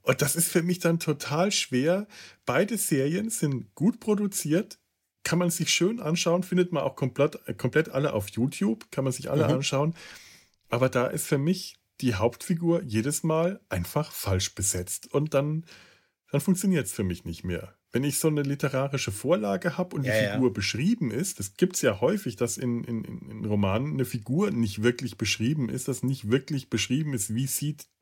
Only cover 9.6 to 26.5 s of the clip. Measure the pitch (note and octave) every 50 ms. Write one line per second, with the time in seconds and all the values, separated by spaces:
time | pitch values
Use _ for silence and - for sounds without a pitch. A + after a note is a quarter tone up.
9.6 | C#3 - - C3+ D3 E3 E3 - - - - - - - - - _ _ _ _
10.6 | _ _ - A#2+ C3 C3 - B2+ B2 C3+ - - - - D#3 C#3 C#3 E3 F#3+ F#3+
11.6 | - - - _ _ _ _ - C3 B2 A2 F#2 G#2+ B2 - - - - F3+ E3
12.6 | E3+ E3+ E3+ E3+ - B2+ G#2+ A2 A2 C#3+ D3 - - D#3+ D#3+ D#3+ E3 F3+ G3+ -
13.6 | _ _ - F2+ F2 - - D3 D3+ - - - - G2 F#2+ F#2 F#2 - - -
14.6 | F#2 - - F2+ F2+ - - - - - - C#3 D3+ D#3 - C#3 C#3+ D3 D#3 D#3+
15.6 | E3 - - - - - _ _ _ _ _ _ _ _ - - - - F3+ F3+
16.6 | - G3 F3+ D3+ A2+ - - - G2+ F#2 F2 - - F2 E2 - - F#2 F2 E2
17.6 | - - _ _ _ _ - A#2+ C#3 D3 C#3+ - - D#3+ D3+ D3 C#3+ C#3 C#3+ C#3
18.6 | - C#3 - C3 C3+ C#3 C#3 C3 - - G2 - - C3 F3 G#3 G#3+ - G2 F#2+
19.6 | - F3 - - F3+ - - D#3 C3+ B2+ G#2+ A2 G#2+ G2+ G2+ C3 C3 B2 - A2+
20.6 | G2 - - G#2 D3 G3+ A#3+ - E3 A#2+ G#2+ B2 F3+ - - - G2 - _ -
21.6 | F#3 F3+ - - - B2 G2+ G2 A#2 D3 G3+ G3+ - B2+ G#2+ - A#2+ A#2 - -
22.6 | C3+ B2 A#2+ A#2 A2+ - A#2 A2+ - - - - - - A2 A2 A2 G#2+ G#2 G#2
23.6 | G2+ F#2+ G2 A2+ C3+ D3+ D3+ C3+ B2+ - - A#2+ G#2 - C3 E3 G#3 G3+ - A#2+
24.6 | A2+ G#2 G2 G#2+ G#2+ A#2+ A#2+ - C3+ A#2 - - A2+ G#2 - - A2 B2 D#3 D3+
25.6 | B2+ A2+ B2+ B2+ - - B2+ - - B2+ C3+ - - G#2 A#2+ - - -